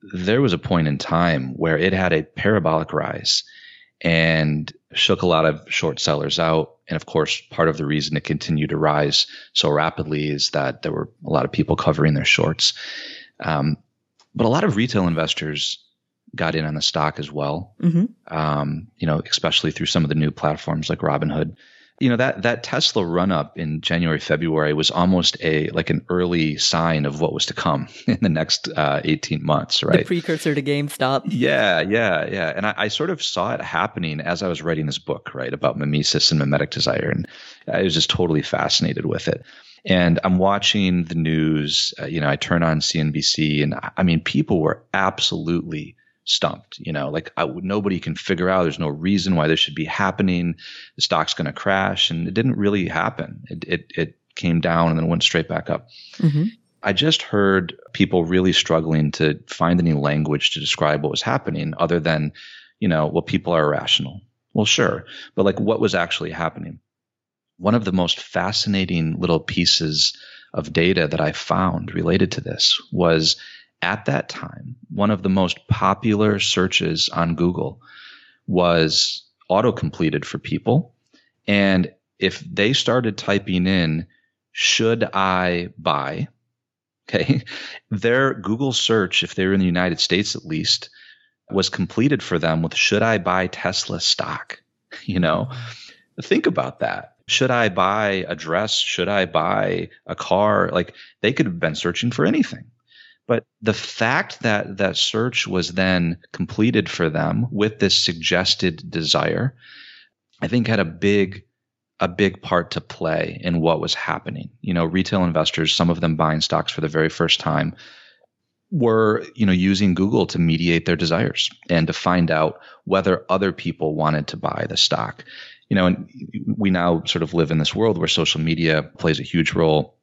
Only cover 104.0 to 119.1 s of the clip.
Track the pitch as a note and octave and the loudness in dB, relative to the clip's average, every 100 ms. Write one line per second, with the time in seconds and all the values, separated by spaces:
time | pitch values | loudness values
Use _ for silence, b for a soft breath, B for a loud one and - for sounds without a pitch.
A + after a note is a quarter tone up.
104 | A2+ C#3+ G#3 - A#2+ G#2 - F#2+ G2 E2+ | 0 0 -2 -4 0 0 -2 -2 -2 0
105 | - A2 B2 B2 - F#2 E2 F2 F#2+ F#2 | -2 0 -2 -2 -2 -2 -2 0 2 2
106 | E2+ E2+ _ - E2+ - A2 G#2+ F2 - | 0 -2 _ -8 -6 0 2 2 0 0
107 | E2 D#2 D#2+ G2 B2 G2+ G#2+ G#2+ G2 - | 0 0 0 0 -2 0 -2 2 2 2
108 | - E2+ D#2+ F2+ F#2 - F#2 D#2+ - E2+ | 0 -2 0 0 0 0 0 -2 -8 -6
109 | D#2 - D#2+ E2+ B2+ - B B B B | 0 0 2 0 -2 -4 B B B B
110 | B _ _ _ - B2 A2 A2 E2+ E2+ | B _ _ _ -2 0 2 2 0 0
111 | G2+ G2+ G2 G2 _ _ _ _ _ _ | 2 2 2 -4 _ _ _ _ _ _
112 | F#2 F2+ G2+ F#2 - F2+ E2+ - - - | -4 2 0 0 -2 0 0 -8 -10 -6
113 | D#2+ D#2+ D#2+ E2 F2+ E2+ E2 D#2+ E2 - | -2 -2 -2 -4 -2 0 2 2 0 -4
114 | - D#2+ - C#2+ - _ - F2 E2 F2+ | -4 -6 -6 -10 -12 _ -4 0 0 0
115 | F#2 G2+ F2+ D#2+ D#2 - D#2+ - F2 E2+ | 0 2 2 2 0 0 0 2 2 2
116 | E2+ D#2 D#2+ D#2 - D#2+ D2+ - D#2 D#2 | 0 2 0 0 0 -2 -2 -4 -4 0
117 | D#2+ - E2 - - D2+ D#2+ - B B | 0 0 0 0 0 -2 -2 -6 B B
118 | B B _ _ _ _ _ F3 A#2 A2 | B B _ _ _ _ _ 0 2 4
119 | A2 | 4